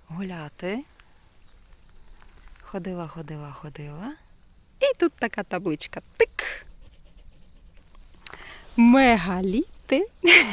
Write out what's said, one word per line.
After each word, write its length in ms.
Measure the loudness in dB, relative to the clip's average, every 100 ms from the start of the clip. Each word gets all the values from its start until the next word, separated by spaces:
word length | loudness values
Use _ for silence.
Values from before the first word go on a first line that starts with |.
| _
гуляти. 760 | -12 -10 -10 -14 -10 -8 -8 -10 _ -20 -20 _ -20 -20 -20 -20 -20 -20 -20 -20 -20 -20 -20 -20 -20
Ходила, 460 | -14 -10 -8 -10 -10
ходила, 440 | -12 -14 -14 -14
ходила. 640 | -16 -16 -14 -14 -12 -14 -14 _ -20 -20 -20 _ _
І 60 | -2 0
тут 140 | -2
така 300 | -2 -6 -6
табличка. 580 | -8 -6 -4 -6 -8 -16 -18 -2
Тик! 480 | -2 -2 -10 -12 -16 -20 -20 -20 -20 -20 -20 -20 -20 -20 -20 -20 -20 -20 -20 -20 -20 -20 -18 -20 -8 4
Мегаліти. 1300 | 8 8 8 4 2 -2 -2 -2 -4 -10 -2 0 0 0 6 6 4